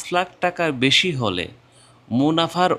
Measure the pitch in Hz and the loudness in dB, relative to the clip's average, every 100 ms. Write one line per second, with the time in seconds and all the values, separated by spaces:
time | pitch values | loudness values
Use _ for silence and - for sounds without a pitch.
0 | - 175 185 - 180 175 165 127 135 - | -4 -4 -4 -4 -4 -2 -2 0 2 2
1 | 185 139 110 90 82 - _ _ - _ | 0 0 -2 -2 -6 -12 _ _ -20 _
2 | - 117 147 160 165 170 180 | -4 0 2 2 0 2 0